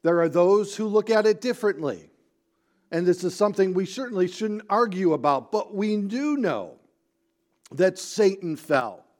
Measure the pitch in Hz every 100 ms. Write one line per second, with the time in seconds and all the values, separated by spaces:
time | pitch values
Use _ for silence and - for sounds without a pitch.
0 | 165 170 165 170 180 202 202 - 214 208
1 | 214 220 214 214 247 240 214 156 147 92
2 | - _ _ _ _ _ _ _ _ 165
3 | 180 180 180 - 208 196 190 185 190 -
4 | 254 196 185 - 220 208 - 208 240 185
5 | 185 151 151 139 117 214 - 202 214 208
6 | 196 240 294 285 202 120 90 - _ _
7 | _ _ _ _ _ _ _ 135 185 185
8 | - - 202 196 180 151 - 143 117 92
9 | _